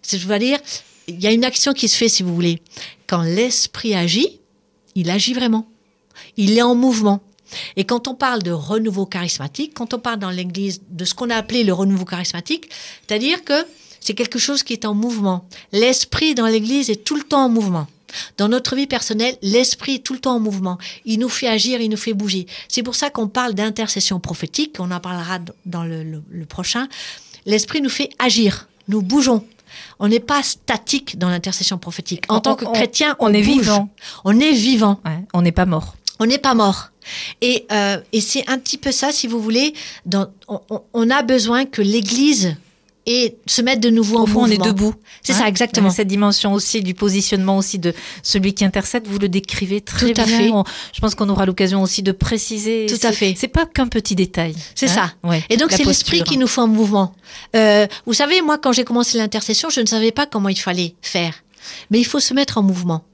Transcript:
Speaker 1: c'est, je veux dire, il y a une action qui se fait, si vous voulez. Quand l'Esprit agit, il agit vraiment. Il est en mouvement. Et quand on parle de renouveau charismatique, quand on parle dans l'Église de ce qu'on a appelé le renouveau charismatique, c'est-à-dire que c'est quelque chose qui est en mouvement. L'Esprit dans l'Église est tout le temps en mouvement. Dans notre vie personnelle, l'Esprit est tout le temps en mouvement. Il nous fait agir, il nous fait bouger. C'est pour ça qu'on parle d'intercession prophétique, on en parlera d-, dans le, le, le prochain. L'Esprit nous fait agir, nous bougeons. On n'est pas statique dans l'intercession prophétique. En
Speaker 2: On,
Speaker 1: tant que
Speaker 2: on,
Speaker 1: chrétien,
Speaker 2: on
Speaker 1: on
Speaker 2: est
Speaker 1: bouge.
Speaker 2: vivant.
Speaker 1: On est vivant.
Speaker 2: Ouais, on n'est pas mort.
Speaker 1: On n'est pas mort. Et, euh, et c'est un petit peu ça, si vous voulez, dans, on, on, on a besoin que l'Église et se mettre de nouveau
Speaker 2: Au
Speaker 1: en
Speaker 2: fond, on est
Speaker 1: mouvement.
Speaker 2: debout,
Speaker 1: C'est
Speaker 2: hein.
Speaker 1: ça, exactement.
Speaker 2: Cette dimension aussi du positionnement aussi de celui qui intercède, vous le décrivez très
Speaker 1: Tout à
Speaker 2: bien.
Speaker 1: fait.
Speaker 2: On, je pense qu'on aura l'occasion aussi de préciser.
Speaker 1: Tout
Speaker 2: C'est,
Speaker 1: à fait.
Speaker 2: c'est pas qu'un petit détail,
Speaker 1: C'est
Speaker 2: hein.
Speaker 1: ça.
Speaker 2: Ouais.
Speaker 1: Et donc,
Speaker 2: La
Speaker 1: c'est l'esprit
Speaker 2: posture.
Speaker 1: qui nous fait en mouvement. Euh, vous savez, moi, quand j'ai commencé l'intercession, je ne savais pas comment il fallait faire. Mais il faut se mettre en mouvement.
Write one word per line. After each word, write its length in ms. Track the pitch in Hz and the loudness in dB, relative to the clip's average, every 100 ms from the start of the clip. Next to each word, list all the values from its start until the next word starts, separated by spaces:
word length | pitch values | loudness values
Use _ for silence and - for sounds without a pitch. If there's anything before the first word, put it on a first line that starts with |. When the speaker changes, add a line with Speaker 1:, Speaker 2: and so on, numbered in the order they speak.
Speaker 1:
c'est, 160 | - 196 | -4 -6
je 80 | 180 | -2
veux 140 | 208 | 0
dire, 180 | 247 285 - - - _ - | 0 0 -4 -14 -16 _ -16
il 100 | 175 | -2
y 80 | 202 | 2
a 60 | |
une 100 | 226 | 4
action 300 | 254 254 - | 2 0 0
qui 160 | 269 220 | 2 0
se 80 | - | 2
fait, 100 | 226 | 2
si 160 | - | 2
vous 100 | 180 | 0
voulez. 280 | 170 175 165 _ - - - - | 0 0 0 _ -18 -18 -16 -4
Quand 160 | 175 | -2
l'Esprit 680 | 165 180 247 - - - 226 | 0 0 0 0 -4 -4 -2
agit, 460 | 190 170 185 339 - _ _ _ _ _ 196 | 0 2 2 0 -2 _ _ _ _ _ -4
il 140 | 170 | -2
agit 240 | 196 233 | 0 0
vraiment. 340 | 254 254 220 220 _ _ _ _ - - - | 0 0 0 -2 _ _ _ _ -20 -14 0
Il 200 | 202 226 | 4 4
est 40 | |
en 140 | 240 247 | 4 4
mouvement. 460 | 254 220 208 202 _ _ _ - - - | 4 4 2 0 _ _ _ -16 -10 -4
Et 80 | |
quand 240 | 196 240 247 | -2 -2 -4
on 80 | 247 | -2
parle 260 | 262 240 | -2 0
de 100 | 175 | -2
renouveau 540 | 165 143 220 220 190 196 | -4 -2 -2 -2 -2 -4
charismatique, 680 | 185 175 - 143 - 302 | -4 -4 -6 -8 -8 -10
quand 200 | - 233 | -8 -8
on 60 | 247 | -6
parle 200 | 240 226 | -6 -6
dans 120 | 196 | -6
l'Église 500 | 180 180 180 196 185 - | -6 -6 -4 -6 -6 -12
de 140 | 175 | -6
ce 100 | 180 | -6
qu'on 160 | - 240 | -4 -2
a 60 | 226 | -2
appelé 300 | 220 240 214 | 0 0 2
le 80 | |
renouveau 320 | 180 196 196 180 | 2 2 0 -2
charismatique, 640 | 180 175 170 175 320 - - - - - | -6 -6 -8 -6 -8 -8 -18 -18 -20 -6
c'est-à-dire 380 | 214 262 359 | -2 0 -2
que 220 | 339 285 320 - - - | 0 0 0 -14 -20 -10
c'est 140 | - | -6
quelque 260 | 208 240 247 | -4 -2 -2
chose 240 | - 277 | -2 -2
qui 80 | 262 | -4
est 140 | 226 214 | -6 -2
en 80 | |
mouvement. 520 | 208 240 226 196 185 - - - | -2 -2 0 0 -2 -6 -20 -4
L'Esprit 640 | 196 240 254 - - 311 247 | 2 2 2 -2 0 0 2
dans 120 | 226 | 2
l'Église 420 | 220 220 277 254 | 2 2 0 0
est 140 | 214 | -2
tout 140 | - 294 | -2 -4
le 60 | |
temps 200 | 277 285 262 | 0 2 4
en 40 | |
mouvement. 380 | 226 202 170 147 _ _ - - - | 2 2 -2 -4 _ _ -14 -14 -2
Dans 120 | 202 | 0
notre 260 | 247 247 262 | 0 0 -4
vie 120 | 277 | -2
personnelle, 500 | 240 - 214 240 254 | -2 -2 -2 -2 -2
l'Esprit 540 | 196 233 254 - - 269 | 0 2 2 -2 -4 -6
est 40 | |
tout 120 | - | -6
le 80 | 262 | -6
temps 160 | 269 240 | -2 0
en 40 | |
mouvement. 360 | 214 196 185 180 - - 226 | -2 -2 -4 -6 -10 -14 -4
Il 140 | 220 | -2
nous 100 | 247 | -2
fait 180 | - 254 | -2 -2
agir, 320 | 220 226 254 | 0 0 0
il 100 | 220 | -2
nous 60 | 214 | -2
fait 160 | 226 | -2
bouger. 340 | 202 208 190 180 - - | -2 -2 -4 -6 -16 -6
C'est 160 | - | -4
pour 100 | 240 233 | -4 -4
ça 140 | 285 | -4
qu'on 200 | 254 214 | -2 -4
parle 240 | 254 247 | -2 -2
d'intercession 680 | 202 214 214 214 202 - 185 | -2 -4 -4 -4 -2 -2 -2
prophétique, 560 | - 165 165 - 302 302 | -4 -8 -6 -4 -4 -6
on 120 | 180 | -8
en 80 | 175 | -6
parlera 400 | 180 180 170 185 | -8 -8 -6 -8
d-, 140 | 175 - 180 | -10 -14 -10
dans 200 | 175 165 | -8 -6
le, 180 | 160 | -8
le, 180 | 160 156 156 | -8 -12 -12
le 160 | 170 156 | -14 -12
prochain. 440 | - 185 233 269 - - - - - 196 | -8 -4 -4 -4 -10 -16 -16 -20 -14 -2
L'Esprit 340 | 208 - 311 | -2 0 -2
nous 80 | 277 | -2
fait 200 | - 277 - | -2 -6 0
agir, 480 | 254 220 208 - - _ - | 0 4 2 0 -12 _ -4
nous 120 | 214 | -2
bougeons. 440 | 190 277 262 226 - _ _ - - - | 2 2 4 2 -2 _ _ -20 -20 -2
On 100 | 208 | 2
n'est 100 | 233 | 2
pas 240 | 240 285 | 2 -2
statique 760 | 269 - - - - 285 277 190 | 0 -6 -6 -6 -2 -4 -4 -4
dans 100 | 180 | -2
l'intercession 480 | 175 175 180 - 185 | -2 -4 -4 -4 -4
prophétique. 480 | - 170 - 175 - | -8 -12 -8 -8 -2
En 80 | - | 0
Speaker 2:
On, 40 | |
Speaker 1:
tant 140 | 262 269 | 2 -2
que 100 | 226 | 0
Speaker 2:
on, 80 | |
Speaker 1:
chrétien, 420 | 226 220 - 302 285 | 0 0 0 -2 2
Speaker 2:
on 80 | 226 | 4
Speaker 1:
on 60 | |
Speaker 2:
est 100 | 208 | 4
Speaker 1:
bouge. 160 | 208 277 | 6 4
Speaker 2:
vivant. 300 | 220 208 202 _ - - 190 | 4 2 0 _ -20 -6 2
Speaker 1:
On 120 | 220 | 4
est 100 | 302 | 6
vivant. 480 | 262 226 240 214 202 165 | 4 4 4 4 2 -2
Speaker 2:
Ouais, 180 | 160 190 | -6 -2
on 80 | 175 | 2
n'est 120 | 175 | 2
pas 120 | 170 185 | 2 2
mort. 300 | 160 - - - - | 0 -4 -8 -12 -2
Speaker 1:
On 60 | 220 | 0
n'est 120 | 277 | 2
pas 160 | 277 | 2
mort. 360 | 233 202 190 - _ - - - - | 4 4 2 -6 _ -14 -12 -12 -2
Et, 260 | 240 247 - | 0 0 0
euh, 260 | 214 202 196 - | 0 0 -2 -2
et 80 | 226 | -2
c'est 240 | 208 269 - | 0 -4 -2
un 80 | 262 | -4
petit 200 | 262 285 | -4 -6
peu 140 | 277 | -4
ça, 220 | 262 269 | -2 -2
si 140 | 294 240 | -2 -2
vous 120 | 233 | -2
voulez, 340 | 220 233 294 302 - - 180 | 0 2 0 -2 -16 -14 -4
dans, 220 | 196 196 - - | -2 -2 -8 -12
on, 100 | 202 _ | -12 _
on, 120 | 214 - | -12 -6
on 180 | 240 226 | 0 2
a 140 | 269 | 2
besoin 400 | 240 262 214 240 | 2 2 2 0
que 180 | 269 247 | 0 0
l'Église 760 | 202 226 202 233 285 254 185 151 _ _ _ _ - | 2 2 0 2 4 4 0 -2 _ _ _ _ -2
et 320 | 240 233 233 - | 0 0 -4 -4
se 140 | - | 0
mettre 200 | 240 262 | 2 2
de 80 | 240 | 4
nouveau 280 | 226 208 226 | 4 4 2
Speaker 2:
Au 20 | |
Speaker 1:
en 20 | 220 | 4
Speaker 2:
fond, 140 | 214 | 4
on 40 | 233 | 4
est 120 | 208 | 4
Speaker 1:
mouvement. 80 | 185 | 2
Speaker 2:
debout, 300 | 202 208 220 - - | 2 0 -2 -16 -12
Speaker 1:
C'est 100 | - | -2
Speaker 2:
hein. 60 | 214 | 2
Speaker 1:
ça, 80 | 220 | 2
exactement. 420 | 190 233 262 196 | 2 0 4 4
Speaker 2:
Cette 180 | 185 202 | 4 0
dimension 460 | 202 208 202 202 | 2 2 2 0
aussi 280 | 202 - 226 | 0 0 -2
du 120 | 185 | -2
positionnement 640 | 185 208 196 196 196 190 196 | 0 0 2 0 0 2 2
aussi 220 | 196 196 | 0 0
de 140 | 170 160 - - | -2 -2 -12 -10
celui 320 | - 202 190 | -2 2 2
qui 100 | 196 | 2
intercède, 440 | 196 196 190 247 220 | 0 0 -2 -4 -4
vous 100 | 196 | -2
le 80 | 202 | 0
décrivez 520 | 190 196 - 185 202 | 0 -2 -6 -2 -4
très 320 | - - 240 | -4 0 2
Speaker 1:
Tout 80 | 226 | 2
à 40 | 220 | 2
Speaker 2:
bien. 120 | 233 | 4
Speaker 1:
fait. 120 | 233 | 4
Speaker 2:
On, 120 | 214 190 - - | 4 0 -6 -12
je 80 | - | -2
pense 140 | 220 - | -2 0
qu'on 120 | 202 | 0
aura 160 | 196 190 | 2 0
l'occasion 360 | 185 190 196 | 2 2 2
aussi 220 | 190 - | 0 0
de 80 | 196 | -2
préciser. 720 | 190 - 226 - 220 214 226 214 | 0 -2 -2 -4 -4 -2 -2 -2
Speaker 1:
Tout 80 | 226 | 0
Speaker 2:
C'est, 80 | 233 | 0
Speaker 1:
à 40 | |
fait. 220 | 214 196 185 | 2 0 0
Speaker 2:
c'est 100 | 254 | 0
pas 180 | 320 330 | 0 0
qu'un 220 | - 247 | -2 0
petit 280 | 226 - 190 | 0 -2 0
détail, 400 | 180 175 165 160 - - | 0 0 -4 -6 -12 -2
Speaker 1:
C'est 140 | 262 | 0
Speaker 2:
hein. 200 | 190 180 - | 2 0 -2
Speaker 1:
ça. 40 | 170 | -2
Speaker 2:
Ouais. 160 | 165 - | -2 2
Speaker 1:
Et 80 | 233 | 2
donc, 140 | 311 | 2
Speaker 2:
La 60 | - | 4
Speaker 1:
c'est 60 | |
l'esprit 360 | 294 - - 339 | 4 2 2 0
Speaker 2:
posture. 120 | - | 0
Speaker 1:
qui 40 | 269 | 2
nous 100 | 254 | 2
fait 140 | - | 2
en 60 | 233 | 2
mouvement. 460 | 214 214 202 185 - - - - 226 | 4 4 2 0 -4 -20 -20 -2 2
Euh, 320 | 214 208 208 - - | 6 6 2 -2 -4
vous 80 | |
savez, 280 | 226 285 370 | 0 2 2
moi, 160 | 311 302 | 2 2
quand 140 | 277 | 2
j'ai 120 | 247 | 2
commencé 340 | 240 240 240 233 | 2 0 2 0
l'intercession, 520 | 220 214 - 214 320 | 0 -2 -2 -2 0
je 120 | 269 | 0
ne 40 | 220 | 0
savais 240 | 220 226 | 2 0
pas 140 | 226 285 | 0 -2
comment 220 | 220 196 | 0 0
il 100 | 190 | -2
fallait 360 | - 180 175 175 | -2 -2 -4 -6
faire. 320 | - 180 170 151 _ _ - - - | -6 -2 -2 -6 _ _ -18 -18 0
Mais 100 | 220 | 2
il 60 | 240 | 2
faut 140 | 294 | 0
se 140 | - | 0
mettre 240 | 254 277 240 | 0 0 2
en 60 | |
mouvement. 400 | 196 180 175 160 _ | 2 2 -2 -4 _